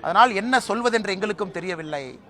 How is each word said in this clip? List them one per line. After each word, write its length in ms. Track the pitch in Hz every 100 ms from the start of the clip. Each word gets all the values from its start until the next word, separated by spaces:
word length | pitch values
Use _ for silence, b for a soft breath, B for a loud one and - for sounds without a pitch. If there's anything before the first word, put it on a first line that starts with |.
அதனால் 300 | 151 185 247 196
என்ன 200 | 233 254 -
சொல்வதென்று 460 | 220 240 226 202 190
எங்களுக்கும் 380 | 214 202 196 175
தெரியவில்லை. 460 | 180 170 156 147 131 -